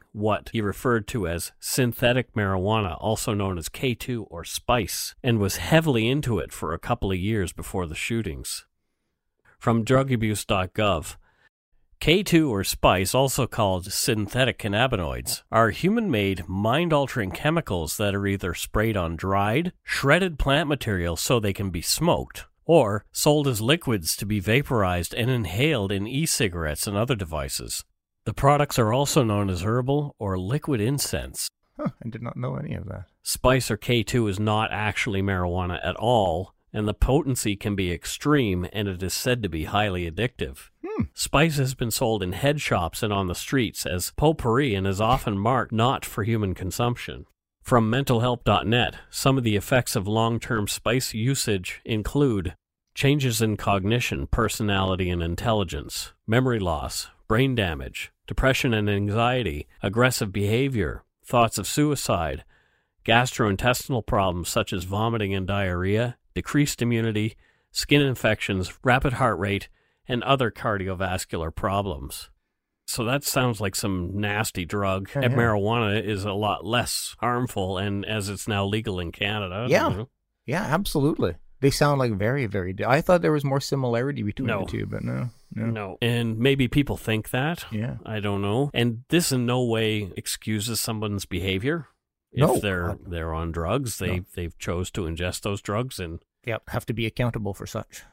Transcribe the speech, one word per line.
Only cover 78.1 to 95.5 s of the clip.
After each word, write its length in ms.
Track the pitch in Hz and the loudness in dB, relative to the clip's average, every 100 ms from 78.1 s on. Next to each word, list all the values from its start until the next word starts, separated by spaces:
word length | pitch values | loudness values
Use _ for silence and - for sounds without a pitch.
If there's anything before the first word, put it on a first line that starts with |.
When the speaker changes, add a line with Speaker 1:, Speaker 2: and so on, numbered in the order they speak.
| 110 98 | -4 -4
Speaker 1:
it's 180 | 98 - | -6 -2
now 180 | 101 98 | 0 2
legal 340 | 107 113 92 | 0 -2 -4
in 120 | 85 | -4
Canada, 560 | - 101 107 98 92 123 | -4 -2 -2 -4 -4 0
Speaker 2:
Yeah. 200 | 170 311 | 2 2
Speaker 1:
you 60 | 98 | -2
know. 120 | - _ _ _ - | -6 _ _ _ -6
Speaker 2:
Yeah, 180 | 143 | -4
absolutely. 720 | 139 156 202 156 139 165 98 85 - - | 0 -2 0 2 2 2 -2 -2 -14 0
They 80 | 139 | 2
sound 300 | 131 147 139 | 4 4 4
like 140 | 127 | 2
very, 340 | 101 104 143 120 | 0 0 0 -2
very 260 | 101 90 | -2 -4
di-, 160 | 95 107 | -4 2
I 120 | 135 | 2
thought 200 | 170 180 | 4 4
there 100 | 170 | 4
was 100 | 151 139 | 0 2
more 140 | 135 | -2
similarity 640 | - 139 127 117 131 139 | 0 -2 0 0 -2 -2
between 240 | 104 - 127 | -4 -2 -2
Speaker 1:
No. 140 | 107 | -2
Speaker 2:
the 100 | 92 | -4
two, 140 | 110 101 | -6 -6
but 160 | 101 | -6
no, 260 | 117 123 127 - _ | -6 -4 -6 -10 _
no. 120 | 110 113 | -6 -4
Speaker 1:
No. 320 | 113 98 - | -4 -6 -4
And 380 | 117 120 117 110 | 0 0 0 2
maybe 280 | 127 139 123 | 2 4 2
people 300 | - 139 98 | 2 0 -2
think 320 | - 110 107 | 0 -2 0
that. 360 | 127 143 170 - | -2 -2 -4 -6
Speaker 2:
Yeah. 280 | 107 117 127 - | -6 -4 -6 -8
Speaker 1:
I 140 | 107 | -6
don't 220 | 101 101 | -2 -2
know. 300 | 101 110 143 | 0 0 0
And 300 | 131 120 117 - | 0 0 -2 0
this 220 | 165 170 | 2 2
in 140 | 131 120 | 0 0
no 180 | 123 | 0
way 480 | 123 113 110 107 98 98 | 2 2 0 0 -4 -8
excuses 640 | - - - 107 104 110 | -8 -8 -4 -2 -2 -4
someone's 460 | - 110 107 101 - | -4 -4 -4 -4 -4
behavior. 640 | 92 95 95 120 165 - _ _ _ _ | -4 -2 0 0 -4 -6 _ _ _ _
If 80 | - | 2
Speaker 2:
No. 200 | 151 - | 4 4
Speaker 1:
they're, 320 | 104 92 87 | 0 0 -2
Speaker 2:
Uh, 40 | 85 - | -4 -8
Speaker 1:
they're 280 | 87 80 | -6 -4
on 180 | 80 82 | -4 -4
drugs, 480 | 82 82 120 131 - | -4 -2 -2 -2 -4
they, 200 | 92 90 | -4 -4
Speaker 2:
no. 60 | 90 | -6
Speaker 1:
they've 240 | - 87 - | -8 -10 -8
chose 320 | - 87 92 | -6 -4 -4
to 100 | - | -4
ingest 400 | 82 82 90 - | -4 -4 -4 -4
those 200 | 110 | -6